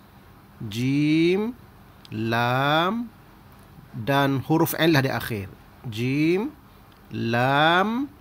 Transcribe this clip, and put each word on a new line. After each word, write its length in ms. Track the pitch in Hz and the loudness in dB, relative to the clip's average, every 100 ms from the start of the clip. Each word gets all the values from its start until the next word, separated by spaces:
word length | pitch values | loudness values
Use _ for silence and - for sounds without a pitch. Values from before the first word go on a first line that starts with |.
| - - - - - - | -20 -20 -20 -20 -20 -14
jim, 960 | 113 110 131 143 147 160 170 190 220 - - - - - - | -10 -4 -2 0 2 2 2 2 -2 -8 -20 -20 -20 -20 -12
lam 960 | 110 113 117 120 127 139 156 180 233 240 - - - - - - - - 127 | -6 -2 0 2 2 2 2 0 -2 -8 -14 -20 -20 -20 -20 -20 -20 -16 -10
dan 480 | 110 139 139 135 - | 0 2 2 0 0
huruf 320 | 160 165 - | 0 0 2
illah 240 | 160 143 | 2 4
di 80 | 131 | 2
akhir. 380 | 117 - 107 95 - - - 127 | -2 -6 -8 -8 -14 -20 -16 -12
Jim, 640 | 107 127 143 160 185 277 - - - - - - 113 | -4 -2 0 2 0 -2 -8 -20 -20 -20 -20 -14 -6
lam 960 | 113 117 127 143 156 180 208 233 285 - | -2 2 2 4 4 2 0 -2 -6 -10